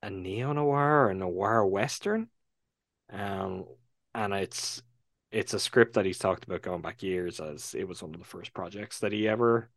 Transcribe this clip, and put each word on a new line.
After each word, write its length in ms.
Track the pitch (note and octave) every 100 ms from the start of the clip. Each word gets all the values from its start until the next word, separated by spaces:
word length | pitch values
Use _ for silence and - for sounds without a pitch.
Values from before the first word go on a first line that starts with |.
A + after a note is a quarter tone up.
a 80 | G#2
neo-noir 960 | G2 F#2 G2+ C3 D3 D3 C#3+ C#3+ D3+ A#2+
or 20 |
a 60 | F#2+
noir 500 | F#2 F2 G2 A2+ G2+
western. 600 | G2 B2 - G3+ A3 A3+ _ _ _ _ _ _ _ _
Um, 540 | - G2+ G2 G2 F#2 - - _ _ _ A2+
and 180 | G#2
it's, 480 | G2 F#2+ - - - - _ _ _ _
it's 220 | A2+ G2
a 60 | G#2
script 360 | - - A2+ -
that 100 | F#2+
he's 140 | F2+
talked 260 | G2+ F2+ -
about 160 | F2
going 200 | F#2 F2+
back 220 | E2 -
years, 380 | F#2+ F#2 F2 E2
as 340 | D#2 D2 - -
it 100 | F#2
was 140 | F2+
one 120 | F2
of 60 | E2
the 60 | E2+
first 280 | F#2 F2
projects 460 | - F2 G2+ G#2 -
that 120 | G#2
he 160 | G#2 G#2+
ever 420 | A2 A#2 A#2 A2+